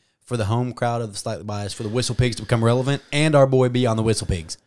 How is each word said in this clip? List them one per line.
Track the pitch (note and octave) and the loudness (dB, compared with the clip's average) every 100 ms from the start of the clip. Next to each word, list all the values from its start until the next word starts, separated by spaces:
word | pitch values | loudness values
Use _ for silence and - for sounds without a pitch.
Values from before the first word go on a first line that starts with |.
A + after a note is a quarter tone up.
| _ _ | _ _
for | - A#2+ | -6 -4
the | G2+ | 0
home | A#2 B2 | 0 -2
crowd | G#2+ A#2+ A#2+ | -2 -2 -2
of | A2+ | -6
the | G2 | -8
Slightly | G#2 F2 | -8 -8
Biased, | G2 G#2 G2+ - | -8 -8 -8 -8
for | |
the | A2 | -4
Whistle | A#2+ A#2+ | -2 -2
Pigs | A#2 B2 A2+ | 0 0 0
to | |
become | G#2+ A#2 | 0 2
relevant, | A2+ B2 C3 C#3+ - | 4 2 0 -4 -2
and | C#3+ D#3 | 0 4
our | D3 C3+ | 6 6
boy | C3 B2+ | 4 4
be | B2 B2 | 2 2
on | A2+ | 2
the | |
Whistle | A2 G#2+ G2 | 2 0 -2
Pigs. | F#2 D#2+ - | -4 -6 -14